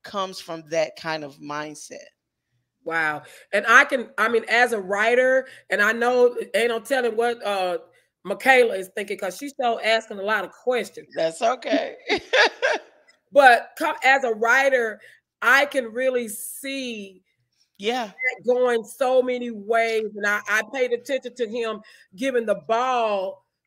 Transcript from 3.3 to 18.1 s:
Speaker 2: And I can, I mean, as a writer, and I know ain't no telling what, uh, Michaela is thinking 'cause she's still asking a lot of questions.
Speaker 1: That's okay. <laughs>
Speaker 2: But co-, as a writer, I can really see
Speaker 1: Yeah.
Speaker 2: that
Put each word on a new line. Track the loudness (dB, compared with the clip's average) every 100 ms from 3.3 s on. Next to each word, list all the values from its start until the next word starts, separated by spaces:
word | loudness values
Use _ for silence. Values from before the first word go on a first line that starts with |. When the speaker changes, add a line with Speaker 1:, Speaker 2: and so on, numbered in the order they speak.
| -20 -4
Speaker 2:
And | -2 4
I | 6 6
can, | 0 -4 -2
I | 0
mean, | 0 0
as | 2 2
a | 0
writer, | -4 -2 2 2 4 2 -2 -10 -4
and | 0
I | 2
know | 2 2 4 4 2 -2
ain't | 0 0
no | -2
telling | -2 -2 0 0
what, | -2 -2
uh, | -4 -2 -2 -4 -8 _ _ _
Michaela | -8 0 6 6 6 0
is | -6
thinking | -8 -8 -6
'cause | -8 -8
she's | -10
still | -4 -2 -2
asking | 0 0 -2 -6
a |
lot | -2 -2
of | -2
questions. | -6 -2 -2 -4 -8 -8 -2
Speaker 1:
That's | -2 0
okay. | 0 0 -2 -2 -2 -8 -4
<laughs> | -4 0 2 2 2 -2 -2 -6 _ _ _ _
Speaker 2:
But | 6 8 8 2 -4
co-, | -4 0
as | 2 2
a | 2
writer, | 0 2 2 4 2 0 -6 -16 -20 _ _
I | 4 4 4
can | -2 -4
really | -2 -2 -2 -4
see | -8 -12 -12 -8 -8 -8 -10 -14 -18 _ _ _ _ _ -10
Speaker 1:
Yeah. | -6 -4
Speaker 2:
that | -6